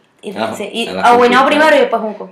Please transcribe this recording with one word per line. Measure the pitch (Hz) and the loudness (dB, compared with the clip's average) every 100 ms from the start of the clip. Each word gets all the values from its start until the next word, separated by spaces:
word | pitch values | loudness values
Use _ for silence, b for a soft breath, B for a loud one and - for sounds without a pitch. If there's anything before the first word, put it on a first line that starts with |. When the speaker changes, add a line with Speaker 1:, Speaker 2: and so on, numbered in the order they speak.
| _ _ - | _ _ -14
Speaker 1:
y, | 101 | -8
Speaker 2:
Ah, | 110 - | -8 -6
Speaker 1:
sí, | 202 | -10
y | - 233 | -8 -8
Speaker 2:
a | |
las | 190 220 | -2 2
Speaker 1:
a | 240 | 4
Guaynabo | 247 247 | 4 2
Speaker 2:
Conquistas. | 262 302 311 | 2 2 4
Speaker 1:
primero | 285 | 4
y | |
después | 247 226 | 2 -2
Junco. | 214 202 190 | -4 -10 -16